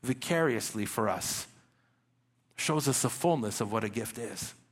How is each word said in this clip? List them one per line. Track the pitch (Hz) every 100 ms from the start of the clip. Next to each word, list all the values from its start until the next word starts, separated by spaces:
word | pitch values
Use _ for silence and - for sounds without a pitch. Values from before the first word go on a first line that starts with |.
vicariously | 123 131 - 170 160 113 - 110 101
for | - 107
us, | 92 - - - - _ _ _ _ _ _ _ _ _ -
shows | - 156 139
us | 131
the | 123
fullness | - 170 160 107 -
of | 104
what | 110
a | 107
gift | 107 110 -
is. | 113 95 - - _